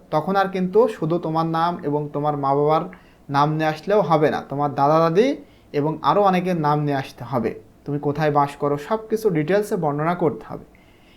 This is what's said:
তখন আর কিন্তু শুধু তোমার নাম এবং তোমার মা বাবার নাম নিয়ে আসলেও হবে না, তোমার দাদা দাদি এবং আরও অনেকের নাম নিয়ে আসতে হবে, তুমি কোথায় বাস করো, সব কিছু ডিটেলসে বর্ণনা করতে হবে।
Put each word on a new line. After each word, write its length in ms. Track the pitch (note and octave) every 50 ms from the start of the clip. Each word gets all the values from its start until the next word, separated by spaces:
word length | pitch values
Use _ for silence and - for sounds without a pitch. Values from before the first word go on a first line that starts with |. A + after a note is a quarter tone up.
| - _
তখন 260 | - D3+ D3+ F#3+ G3
আর 120 | G3 G3 F#3+
কিন্তু 400 | F#3+ F#3+ F#3 F#3 F3+ G#3+ B3 B3+
শুধু 300 | - - E3 D#3 E3+ E3+
তোমার 280 | - D#3+ D#3+ D#3+ E3
নাম 260 | E3 E3 E3 E3 F3 F3 -
এবং 260 | - D3 C#3+ D3 D3+ D3
তোমার 240 | D3 D3 D3 D3+ D3
মা 180 | C#3+ C#3 C3+ C#3
বাবার 300 | C#3+ D3 D3+ D#3 D#3+ E3+ F#3 - - - - _ _ _ -
নাম 180 | C#3 C#3 D3 D3+
নিয়ে 160 | D#3 D#3 D#3 D#3
আসলেও 320 | D3+ D3+ - F#3+ G3+ G#3+
হবে 260 | F#3+ D3 E3 D3+ D3 C3+
না, 120 | A2 D#2+ - -
তোমার 260 | C#3 C#3 D3 C#3+ B2+
দাদা 240 | C#3+ C#3 C#3+ D#3 D#3+
দাদি 380 | E3 E3 E3 G3 A#3+ C#4 D4 - - - - _ _ _
এবং 260 | - D3 C#3+ D#3 D#3 D3+
আরও 200 | - C#3 D#3+ G3+
অনেকের 340 | G3+ G3 F#3 F3+ F3+ F#3 F3+
নাম 240 | E3 D3+ D3 D3+ D3+
নিয়ে 160 | D3 D3 C#3
আসতে 280 | C3+ C3 - - - B2+
হবে, 260 | A#2 C3+ B2 A2+ G#2 - - - - - _ _
তুমি 140 | - C#3+ D3
কোথায় 320 | C#3+ D3 C#3+ D3+ D#3+ D3+
বাস 260 | C#3+ C#3+ C#3+ C#3 -
করো, 200 | - D3 C#3+ C#3+ D3
সব 200 | - - A3 A3 A3 -
কিছু 200 | A3 G#3+ - G#3
ডিটেলসে 460 | F3 - E3 D#3+ F#3 G#3 G#3 G#3 A3+
বর্ণনা 380 | F#3+ D#3+ D3 C#3+ D3 D#3 E3+ F3+
করতে 300 | F3 F3 - - - - -
হবে। 160 | - - - - - _ _ _ _ _ _ _ _